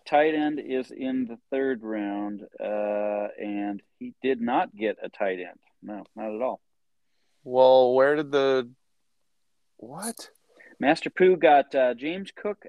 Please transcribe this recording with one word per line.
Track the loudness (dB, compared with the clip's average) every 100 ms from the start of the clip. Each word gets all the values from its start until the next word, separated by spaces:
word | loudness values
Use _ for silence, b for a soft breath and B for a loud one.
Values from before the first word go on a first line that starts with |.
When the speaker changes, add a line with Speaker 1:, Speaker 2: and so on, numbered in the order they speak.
| 0
Speaker 1:
tight | 2 4
end | 2 -2 -4
is | -4 -6 -6
in | -8 -6 -4 -6
the | -10 _
third | -2 -2 -4
round, | -6 -6 -6 -6 -8 -10 -14 -10
uh, | -6 -4 -2 -2 -2 -4 -6 -8
and | -8 -6 -6 -8 -12 _
he | -16 -6
did | -4 -2
not | 0 -2 -2
get | -4 -4 -4
a | -10
tight | -6 -4 -4
end. | -10 -18 _ _
No, | -16 -16 -16 -12
not | -10
at | -6
all. | -6 -8 _ _ _ _ _ _ _ _
Speaker 2:
Well, | -2 6 8 8 6
where | 4 4 2
did | 0
the, | 2 2 2 -2 _ _ _ _ _ _ _ _ _ _ _
what? | -18 -12 -12 -12 -18 _ _ b b -2
Speaker 1:
Master | 0 0 -4
Pooh | 2 4 6
got, | 6 6 4
uh, | 0 0
James | -2 -8 -8 -12
Cook | -10 -10 -10